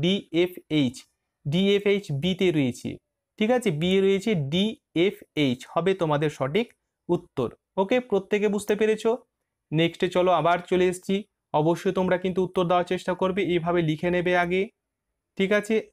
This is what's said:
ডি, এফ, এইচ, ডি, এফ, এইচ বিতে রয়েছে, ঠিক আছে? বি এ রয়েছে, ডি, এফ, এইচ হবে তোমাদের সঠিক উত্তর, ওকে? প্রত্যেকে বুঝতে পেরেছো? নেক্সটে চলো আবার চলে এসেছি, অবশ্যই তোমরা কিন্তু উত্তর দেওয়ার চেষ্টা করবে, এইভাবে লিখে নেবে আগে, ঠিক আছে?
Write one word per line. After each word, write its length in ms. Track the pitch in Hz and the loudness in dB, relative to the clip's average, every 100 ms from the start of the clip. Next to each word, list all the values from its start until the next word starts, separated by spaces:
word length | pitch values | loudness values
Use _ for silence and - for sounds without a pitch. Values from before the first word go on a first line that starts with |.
ডি, 140 | 165 196 - | 0 0 -2
এফ, 200 | 160 180 - - | 0 0 -4 -4
এইচ, 260 | 156 127 127 - _ _ _ 147 | 0 0 -2 -18 _ _ _ -4
ডি, 160 | 165 196 | 0 2
এফ, 140 | 202 202 | 2 2
এইচ 180 | 202 202 139 | 0 -2 -4
বিতে 280 | 175 185 190 | -2 0 2
রয়েছে, 400 | 156 131 120 113 98 _ _ _ - | 2 0 -2 -8 -12 _ _ _ -4
ঠিক 120 | 214 | 0
আছে? 180 | 247 220 | 2 0
বি 200 | 147 180 | -2 2
এ 60 | 190 | 2
রয়েছে, 300 | 190 196 226 190 135 | 2 2 0 -2 0
ডি, 160 | 170 214 - _ 160 | 0 0 -4 _ 0
এফ, 200 | 185 196 - - | 0 -2 -8 -2
এইচ 240 | 139 123 - | 0 0 -4
হবে 200 | 175 175 | -2 0
তোমাদের 360 | 190 165 143 151 | 0 0 0 -2
সঠিক 360 | - 135 180 240 _ _ _ - | -2 -2 -2 -4 _ _ _ -4
উত্তর, 400 | 170 - - 117 - _ - | -4 -4 -6 -6 -6 _ -4
ওকে? 200 | 196 254 | 0 0
প্রত্যেকে 480 | 254 196 196 208 208 | 0 -2 0 0 0
বুঝতে 260 | 202 - 208 | -2 -2 0
পেরেছো? 340 | 214 220 226 247 _ _ _ _ - | 0 0 0 -2 _ _ _ _ -4
নেক্সটে 340 | 151 165 170 185 | 0 0 0 -2
চলো 220 | 180 180 | 2 2
আবার 260 | 170 160 175 175 | 2 2 0 0
চলে 180 | 185 185 | 2 2
এসেছি, 280 | 180 - 196 - _ _ | 0 -4 -4 -4 _ _
অবশ্যই 400 | 151 156 170 196 | 0 0 0 -2
তোমরা 220 | 185 185 180 | -2 0 0
কিন্তু 220 | 185 180 | -2 -2
উত্তর 220 | 185 185 | -2 0
দেওয়ার 260 | 175 180 175 | 2 2 0
চেষ্টা 200 | 185 - | -4 -4
করবে, 260 | 180 185 190 | -2 -2 -2
এইভাবে 360 | 165 175 170 175 | 0 0 0 0
লিখে 260 | 160 156 180 | 0 -2 -2
নেবে 220 | 175 175 180 | 0 0 0
আগে, 260 | 175 185 214 _ _ _ _ _ _ - | 0 -2 -4 _ _ _ _ _ _ -2
ঠিক 120 | 190 | 0
আছে? 220 | 208 202 220 - | 0 0 -2 -4